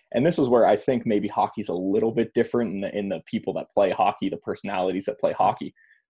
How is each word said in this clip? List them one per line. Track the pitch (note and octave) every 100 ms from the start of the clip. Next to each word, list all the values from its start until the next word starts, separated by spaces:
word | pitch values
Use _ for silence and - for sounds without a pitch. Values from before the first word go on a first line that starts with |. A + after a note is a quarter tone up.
| _
And | - D#3
this | E3+
is | C3
where | A#2+ G2
I | G#2
think | - B2 A#2
maybe | G#2 G#2
hockey's | - G2+ - G2
a |
little | F2 F#2+ G#2 A2
bit | A#2 G#2+
different | A#2 A#2 B2 A2+
in | G2
the, | G2 G#2
in | G2
the | E2+ -
people | A2+ -
that | E2 -
play | - G2
hockey, | - F#2+ - F#2+
the | -
personalities | - - G2 F#2+ F#2 F#2 -
that | -
play | D#2+
hockey. | - F#2+ - - _ _ _ _